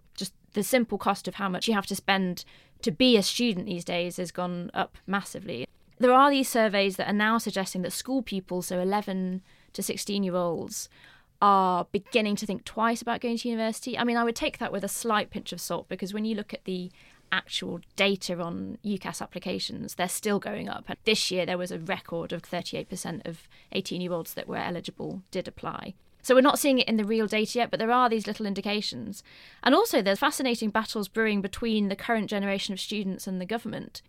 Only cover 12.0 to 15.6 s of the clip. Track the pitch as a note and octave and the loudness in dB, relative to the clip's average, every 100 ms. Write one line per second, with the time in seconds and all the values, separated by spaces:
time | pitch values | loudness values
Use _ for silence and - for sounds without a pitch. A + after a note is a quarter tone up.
12 | - A#3 G#3+ G3+ G#3+ G3 - - A3+ A#3 | 0 2 2 0 -2 -6 -6 0 0 0
13 | A#3+ A#3 A#3+ A#3 A#3+ A3+ A3 A3 B3+ A3+ | -2 -2 -2 -2 -2 -2 -2 -4 -6 -2
14 | A#3 A#3 A#3 A3+ D#4 - A3+ G3+ G3 - | 0 2 0 0 -2 -4 -6 -4 -4 -4
15 | A#3 G#3+ - G3 - F3 | 0 0 0 -8 -10 -8